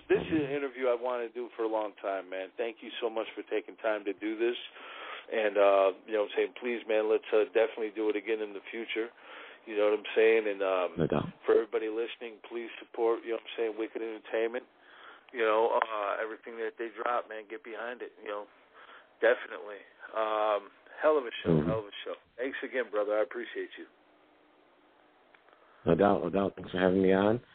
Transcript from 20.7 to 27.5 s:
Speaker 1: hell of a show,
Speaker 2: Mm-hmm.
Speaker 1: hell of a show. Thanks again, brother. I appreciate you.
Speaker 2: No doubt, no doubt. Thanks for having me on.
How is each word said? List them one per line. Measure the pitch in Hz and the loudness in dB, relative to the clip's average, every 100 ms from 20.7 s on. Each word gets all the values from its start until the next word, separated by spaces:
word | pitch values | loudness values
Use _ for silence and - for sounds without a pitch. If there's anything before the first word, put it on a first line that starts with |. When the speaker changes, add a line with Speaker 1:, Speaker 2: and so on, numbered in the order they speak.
| - - - | -16 -20 -2
Speaker 1:
hell | 151 | 2
of | 156 | 2
a | 120 - | 0 -6
show, | 107 | 2
Speaker 2:
Mm-hmm. | 80 78 | 2 2
Speaker 1:
hell | 110 101 | -2 -6
of | |
a | - | -12
show. | - 87 _ | -12 -12 _
Thanks | - 131 135 131 | -8 -6 -6 -6
again, | 127 113 | -4 -4
brother. | 104 104 | -2 0
I | 107 | 0
appreciate | 107 120 110 - 90 - | 0 -4 -8 -8 -10 -12
you. | 82 _ _ _ _ _ _ _ _ _ _ _ _ _ _ _ _ _ _ _ - | -20 _ _ _ _ _ _ _ _ _ _ _ _ _ _ _ _ _ _ _ 2
Speaker 2:
No | |
doubt, | 82 101 95 82 | 4 4 4 0
no | |
doubt. | 90 98 - | 0 -2 -4
Thanks | - | -6
for | 90 | 2
having | 92 92 | 4 6
me | 92 | 6
on. | 95 101 117 - | 6 4 2 -2